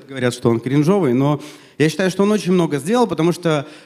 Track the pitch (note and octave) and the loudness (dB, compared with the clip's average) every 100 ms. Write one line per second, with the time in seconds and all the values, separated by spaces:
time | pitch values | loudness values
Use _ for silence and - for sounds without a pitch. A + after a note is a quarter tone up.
0 | - C3+ B2 - A#2+ A2+ B2+ C#3+ D3+ G3+ | -12 -4 -4 0 0 0 0 0 2 2
1 | C#3+ B2 C#3+ C#3+ - - - - D#3 - | 2 2 0 -2 -6 -20 -10 -2 0 0
2 | F#3 F#3 G3+ G#3+ D#3+ F#3 D#3+ C#3+ D3+ A#3+ | -2 0 0 0 0 0 0 -2 -2 0
3 | G#3+ D#3 E3 E3 E3 D3+ C3+ - | 0 0 0 0 0 -2 -4 -14